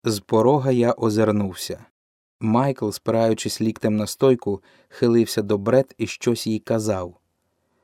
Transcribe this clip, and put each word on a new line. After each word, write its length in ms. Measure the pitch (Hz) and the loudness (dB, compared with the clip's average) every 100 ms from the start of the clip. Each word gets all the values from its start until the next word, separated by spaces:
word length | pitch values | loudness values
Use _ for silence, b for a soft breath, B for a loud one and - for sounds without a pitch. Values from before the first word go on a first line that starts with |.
З 160 | - 104 | -2 -4
порога 520 | - 110 117 147 135 | 0 2 4 2 2
я 200 | 123 120 | 2 0
озирнувся. 920 | - 113 107 110 104 98 87 - - - _ _ _ _ _ | 0 0 2 2 0 -2 -8 -12 -12 -16 _ _ _ _ _
Майкл, 500 | 110 117 139 131 107 | 0 2 0 -2 -6
спираючись 720 | - - 113 113 113 110 - | -6 -2 0 0 0 -4 -2
ліктем 340 | 110 110 110 | -4 -2 -2
на 120 | 107 104 | -2 -4
стойку, 560 | - 135 123 101 98 b b b | 2 2 2 0 -6 b b b
хилився 520 | - 120 117 110 - | -2 2 4 2 -2
до 160 | 104 104 | -2 -2
Бред 380 | 101 127 135 - | 2 2 0 -6
і 100 | 110 | -8
щось 400 | - - 117 113 | -2 -2 0 -2
їй 120 | 110 | -4
казав. 560 | - 113 107 95 90 87 _ _ _ _ _ _ | -2 -2 -2 -4 -6 -14 _ _ _ _ _ _